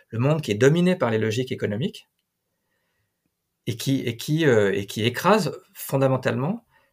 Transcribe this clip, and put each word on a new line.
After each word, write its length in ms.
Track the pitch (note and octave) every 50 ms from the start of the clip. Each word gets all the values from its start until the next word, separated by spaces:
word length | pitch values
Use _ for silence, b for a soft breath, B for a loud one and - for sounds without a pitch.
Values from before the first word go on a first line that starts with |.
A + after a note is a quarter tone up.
| B B
le 100 | - A2+
monde 220 | B2 C#3+ D#3 D#3+
qui 100 | - -
est 40 | G2+
dominé 400 | G#2 B2+ C#3+ D#3 F3 F3 F3+ F3+
par 160 | F3 B2+ A#2
les 80 | A2+ A2
logiques 320 | A2 A2 G#2+ B2 B2+ B2+
économiques 580 | - - - G2+ G#2 G#2+ D3+ A3 - - - _ _ _ _ _ _ _ _ _ _ _ _ _ _ _ _ _ _ _ _ _ _ _ _ _ _ _ _ _ _ _ _ -
et 100 | A2 -
qui, 220 | - C#3 C#3 C3
et 160 | - B2 A2+ -
qui, 280 | - - D3+ D#3+ E3
euh, 280 | C#3+ A#2 G#2+ G#2 G2 F#2+
et 140 | G2 G2+ -
qui 180 | - A2 G#2+
écrase 560 | A#2+ A#2 - - F3 G#3+ A3 D#3+ - - - - _ _
fondamentalement 920 | - - - - C3+ C3+ C3 C3 B2+ - B2 A2+ A#2+ C3 D#3+ A3+ A#3+ - _ b b b b